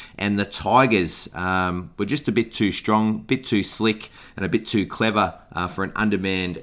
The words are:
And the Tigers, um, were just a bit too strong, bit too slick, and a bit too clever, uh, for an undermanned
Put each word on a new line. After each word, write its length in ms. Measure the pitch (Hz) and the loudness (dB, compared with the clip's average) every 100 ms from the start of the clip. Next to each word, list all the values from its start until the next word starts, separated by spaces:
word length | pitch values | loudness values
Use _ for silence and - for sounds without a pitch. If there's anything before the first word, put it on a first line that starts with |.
| - - | -16 -6
And 200 | 101 101 | -2 0
the 60 | |
Tigers, 880 | 98 - - 117 131 107 85 - - | -2 -4 2 6 6 4 2 -2 -6
um, 580 | - 90 92 92 90 87 - | -4 -2 0 0 -2 -6 -6
were 60 | |
just 240 | 101 147 - | -4 -2 0
a 40 | |
bit 200 | 113 117 | 0 0
too 180 | - 104 | 0 0
strong, 500 | - - 107 110 110 | 0 2 2 2 0
bit 220 | - 131 | -2 -4
too 200 | - 104 | 0 0
slick, 480 | 92 - 110 107 - - - - | 0 0 0 0 -6 -20 -18 -6
and 80 | |
a 60 | 92 | -2
bit 160 | 104 - | -2 0
too 200 | 110 92 | 0 0
clever, 480 | - 110 107 92 - - | 0 0 2 0 -2 -10
uh, 140 | - 90 | -6 -6
for 160 | - | -4
an 100 | 95 - | -6 -2
undermanned 640 | 107 101 95 95 92 87 | 0 0 0 -2 -4 -6